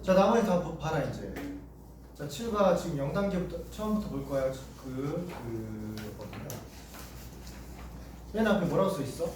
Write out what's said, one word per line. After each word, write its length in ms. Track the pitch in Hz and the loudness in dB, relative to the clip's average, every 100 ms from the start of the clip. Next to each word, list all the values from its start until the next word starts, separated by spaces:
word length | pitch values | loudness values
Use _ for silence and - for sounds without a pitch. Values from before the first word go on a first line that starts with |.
자, 100 | - | 8
나머지 320 | 185 202 226 208 | 8 8 6 6
다 160 | 175 | 4
보-, 160 | 151 - | 2 -2
봐라, 240 | 156 156 | 0 0
이제. 300 | 123 - - - - - - - - - - - | 0 -4 -6 -6 -6 -8 -12 -16 -18 -18 -18 -10
자, 100 | 147 | -8
칠과 480 | - 233 208 190 175 | -4 -2 6 6 6
지금 220 | 175 147 | 2 -2
영 160 | 139 | 0
단계부터, 580 | 180 196 180 - 165 - | 2 2 0 -2 -6 -8
처음부터 380 | - 214 214 - | -6 0 0 0
볼 180 | 135 139 | -4 -2
거야. 240 | 139 131 135 - - | 0 0 -2 -8 -12
그, 460 | 131 131 143 170 180 | -8 -4 -2 -2 -4
그, 640 | 165 120 113 110 107 107 107 107 107 | -6 -6 -6 -6 -6 -6 -6 -8 -10
어디냐? 280 | 104 - - 107 - - - - - - - - - - - - - - - - - | -10 -10 -8 -10 -10 -14 -14 -14 -14 -12 -14 -12 -14 -12 -14 -12 -12 -12 -12 -14 -6
맨 120 | 208 220 | 2 4
앞에 180 | 185 160 | 6 4
뭐라고 240 | 156 196 | 4 4
써 120 | 143 | 2
있어? 220 | 117 - 170 | -4 -2 -4